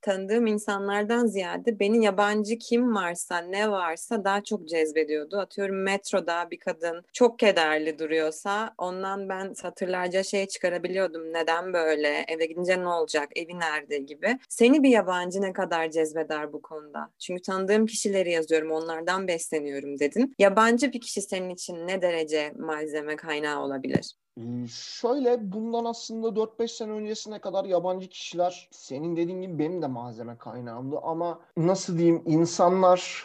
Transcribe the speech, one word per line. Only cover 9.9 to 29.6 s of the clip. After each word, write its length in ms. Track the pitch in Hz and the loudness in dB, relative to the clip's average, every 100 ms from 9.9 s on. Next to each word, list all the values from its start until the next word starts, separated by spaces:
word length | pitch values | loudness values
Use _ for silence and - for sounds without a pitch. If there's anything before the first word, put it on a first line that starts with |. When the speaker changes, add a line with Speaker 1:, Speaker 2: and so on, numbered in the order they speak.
| 180 180 180 | -2 0 0
Speaker 1:
şey 240 | 190 202 196 | 0 -2 -2
çıkarabiliyordum. 880 | - 180 175 175 185 185 165 160 | -2 -2 0 -2 0 -2 -2 -6
"Neden 400 | 165 160 165 185 | -2 2 0 0
böyle? 520 | 180 160 151 151 151 165 | 0 2 2 2 0 -2
Eve 180 | 160 160 | -2 -2
gidince 340 | 160 180 185 | -2 0 2
ne 80 | 180 | 2
olacak? 400 | 170 156 156 147 - | 0 0 0 -2 -6
Evi 220 | 165 175 | -8 -4
nerede?" 400 | 165 151 143 147 | -2 -2 -4 -6
gibi. 400 | 139 147 185 262 _ | -6 -4 -2 -2 _
Seni 340 | - 233 302 | 4 8 8
bir 60 | 269 | 8
yabancı 540 | 233 185 180 180 185 | 6 4 0 -2 -2
ne 100 | 196 | -2
kadar 380 | 185 185 170 160 | -2 -2 0 0
cezbeder 600 | 156 156 156 156 156 151 | 2 0 0 -4 -4 -6
bu 100 | 147 | -10
konuda? 480 | - 156 151 147 147 _ | -12 -16 -12 -12 -12 _
Çünkü 240 | - 180 | -8 -8
tanıdığım 440 | 180 190 190 214 220 | -4 -4 4 4 4
kişileri 460 | 226 214 190 175 | 2 0 2 2
yazıyorum, 380 | 170 156 160 156 | 0 2 2 2
onlardan 580 | 156 165 160 170 190 190 | -2 -2 -4 -2 -2 0
besleniyorum 680 | 165 - 160 147 139 139 139 | -2 -2 -4 -4 -6 -6 -2
dedin. 360 | 143 202 269 - | 0 2 0 6
Yabancı 540 | 196 196 226 233 277 | 4 6 6 6 2
bir 80 | 240 | -2
kişi 220 | 226 - | -6 -6
senin 280 | 196 190 185 | -4 -6 -6
için 360 | 180 - 175 170 | -8 -10 -8 -4
ne 160 | 190 | 0
derece 500 | 180 170 156 156 147 - | 0 0 0 0 -2 -6
malzeme 580 | 160 151 156 147 147 151 | -6 -4 -4 -6 -6 -8
kaynağı 460 | 165 147 151 143 | -4 -4 -2 -2
olabilir? 540 | 139 135 131 135 - - _ - | -4 -4 -2 -2 -4 -18 _ -14
Speaker 2:
Ee, 40 | 117 123 120 | -10 -8 -8
şöyle, 840 | - - - 226 277 247 247 208 | -12 -14 -6 -2 0 2 0 -2
bundan 320 | 196 226 233 | -6 -4 -4
aslında 520 | 233 233 - 226 226 208 | -4 -6 -10 -6 -4 -2
dört 220 | 220 - | -4 -2
beş 140 | 233 | -6
sene 180 | - 220 | -4 -8
öncesine 500 | 214 214 214 - 208 | -8 -6 -8 -10 -10
kadar 240 | 202 190 | -6 -4
yabancı 440 | 196 175 175 185 185 | 0 0 0 -4 -6
kişiler 600 | - - 170 175 180 - | -12 -12 0 0 0 -18
senin 460 | - - 135 160 165 | -20 -12 -6 -4 -2
dediğin 260 | 170 185 | -2 -4
gibi 160 | 185 | -6
benim 240 | 165 | -2